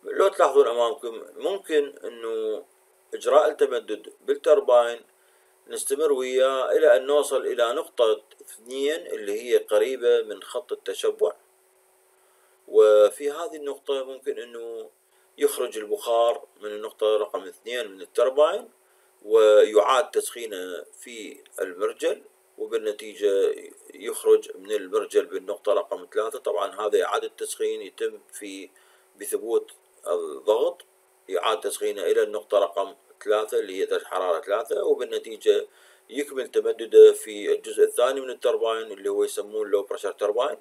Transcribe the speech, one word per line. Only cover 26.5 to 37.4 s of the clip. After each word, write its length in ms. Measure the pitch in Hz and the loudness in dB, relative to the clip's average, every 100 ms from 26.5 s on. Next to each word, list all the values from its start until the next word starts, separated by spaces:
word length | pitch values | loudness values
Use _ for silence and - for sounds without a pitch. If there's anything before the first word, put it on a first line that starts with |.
| 104 98 92 104 | -4 -4 -4 -2
هذا 160 | 101 | 0
إعادة 280 | 87 110 113 - | 0 -2 -6 -12
تسخين 440 | 107 - 110 110 | -12 -6 -6 -6
يتم 380 | 101 - 113 107 _ | -10 -8 -8 -8 _
في، 360 | - 104 95 92 _ _ _ _ _ | -16 -14 -14 -18 _ _ _ _ _
بثبوت 500 | 101 104 110 113 107 - _ _ - | -8 -8 -2 -4 -4 -20 _ _ -6
الضغط، 800 | 87 82 69 65 110 156 254 - _ _ _ - | -4 -6 -10 0 2 2 -4 -20 _ _ _ -6
يعاد 300 | 92 107 107 | -4 -2 -2
تسخينه 440 | 101 98 104 104 | -4 -6 -6 -4
إلى 200 | 87 110 | -2 0
النقطة 360 | 107 104 - 104 | 0 -4 -2 0
رقم 360 | 98 - 98 90 _ _ | 0 -2 -8 -10 _ _
ثلاثة 360 | 104 107 107 95 | -2 -2 0 -4
اللي 220 | 98 95 | -4 -6
هي 40 | 90 | -4
درجة 200 | 92 - | -4 -4
حرارة 360 | 92 92 82 | -6 -2 -2
ثلاثة، 420 | - 101 113 - | -2 -4 -2 -4
وبالنتيجة 840 | - 143 120 110 110 107 107 104 - _ _ _ _ | 0 -2 -2 -8 -8 -6 2 2 0 _ _ _ _
يكمل 380 | 117 143 135 117 | -8 -8 -6 -4
تمدده 640 | 110 110 113 113 110 107 | -2 -2 -4 4 12 12
في 400 | 104 - 104 | 10 -4 -8